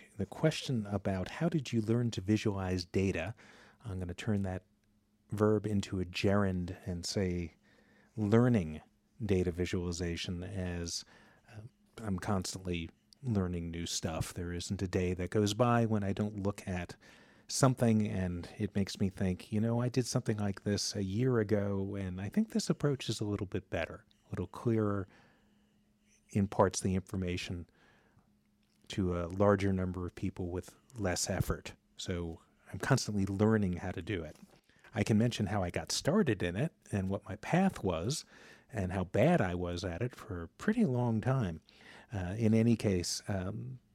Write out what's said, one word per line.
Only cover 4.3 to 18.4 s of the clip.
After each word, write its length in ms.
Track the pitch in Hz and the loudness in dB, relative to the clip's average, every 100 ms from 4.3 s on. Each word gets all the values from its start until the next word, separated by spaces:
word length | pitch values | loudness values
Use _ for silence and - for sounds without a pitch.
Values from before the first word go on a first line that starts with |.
| 101 | 0
that 200 | 95 92 - _ _ _ _ _ _ | 0 -4 -10 _ _ _ _ _ _
verb 360 | 104 107 107 107 | 2 4 4 2
into 340 | 101 - 98 | -2 0 -4
a 40 | |
gerund 720 | 90 87 104 101 98 92 87 92 - | -2 2 4 4 4 0 -4 -6 -6
and 180 | 85 | -6
say 500 | - 107 92 87 85 - _ _ _ _ _ - | -4 0 0 0 -4 -10 _ _ _ _ _ -2
learning 640 | 101 113 123 117 80 76 - _ _ _ | 4 6 6 4 0 -6 -14 _ _ _
data 260 | 104 92 90 | 2 4 4
visualization, 920 | 85 87 95 87 85 87 85 - 87 | 0 -2 -2 -2 -4 -4 -4 -6 -6
as, 600 | 92 101 90 87 85 - - - - _ _ | -6 -6 -4 -4 -6 -8 -10 -20 -20 _ _
uh, 100 | 107 110 _ _ - | -18 -18 _ _ -10
I'm 140 | 110 90 | -6 -4
constantly 720 | - 98 87 92 90 87 80 - _ - | 0 -2 -2 -6 -4 -4 -6 -12 _ -10
learning 480 | 131 101 90 87 85 | -2 0 0 -2 -4
new 160 | 85 85 | -6 -4
stuff. 480 | - 98 80 - | -4 -4 -4 -6
There 180 | - 87 | -6 -6
isn't 300 | 87 - 95 | -6 -4 -4
a 60 | 92 | 0
day 260 | 98 90 | 0 0
that 160 | 90 90 | 0 0
goes 240 | 110 104 | 2 2
by 320 | 104 120 120 113 | 2 4 4 4
when 180 | 107 | 2
I 80 | 98 | 0
don't 300 | 98 104 107 | -2 -2 -2
look 200 | 98 - - | -4 -4 -6
at 280 | 90 87 - - - - - - | -6 -6 -12 -20 -20 -20 -20 -8
something 580 | - 135 127 117 110 107 | 2 4 4 4 4 2
and 420 | 104 92 87 | 0 -2 -2